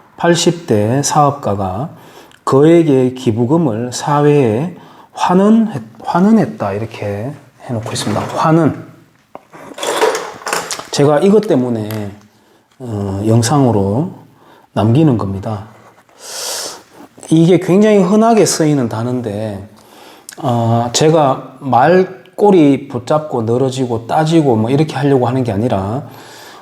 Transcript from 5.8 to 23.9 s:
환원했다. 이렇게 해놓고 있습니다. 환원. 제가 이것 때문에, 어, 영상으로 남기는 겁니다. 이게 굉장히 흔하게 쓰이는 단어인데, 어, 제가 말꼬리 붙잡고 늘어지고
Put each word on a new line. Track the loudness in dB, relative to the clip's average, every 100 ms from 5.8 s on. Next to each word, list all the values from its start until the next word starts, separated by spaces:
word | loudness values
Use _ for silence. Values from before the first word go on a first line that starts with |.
| -12 -16
환원했다. | -6 0 2 2 0 -4 -6
이렇게 | -6 -8 -10 -8 -8 -8 -12 -20 _
해놓고 | -10 -8 -8
있습니다. | -8 -6 -6 -6 -4
환원. | 2 2 2 -2 -12 -20 _ _ _ -20 _ -20 -20 -12 -6 -2 -2 -2 -8 -14 -10 -10 -8 -12 -8
제가 | 0 2 2
이것 | 4 2 2
때문에, | 0 0 -4 -6 -6 -8 -12 _ _ _ _ _ -18
어, | -10 -6 -6 -4 0
영상으로 | 2 2 2 2 2 0 -2 -4 -8 -20 _ _ _ _
남기는 | -2 2 4 4 2
겁니다. | -2 -6 -8 -10 -12 -20 -20 _ _ _ -16 -14 -10 -10 -12 -14 -20 -20 -20 _ -2
이게 | 2 4 2
굉장히 | 2 2 4 4
흔하게 | 4 2 4 4 2
쓰이는 | 2 0 0 -2
단어인데, | -4 -4 -4 -6 -6 -8 -10 -14 -20 -20 -20 -20 -20 -20 -8
어, | -4 0 0 0 0
제가 | 2 2 4 2 0 -6 -12
말꼬리 | 0 2 4 4 2 -4 -18 0 4 6 4 2 -2
붙잡고 | -10 -2 -4 -2 -4
늘어지고 | -2 0 0 -2 -4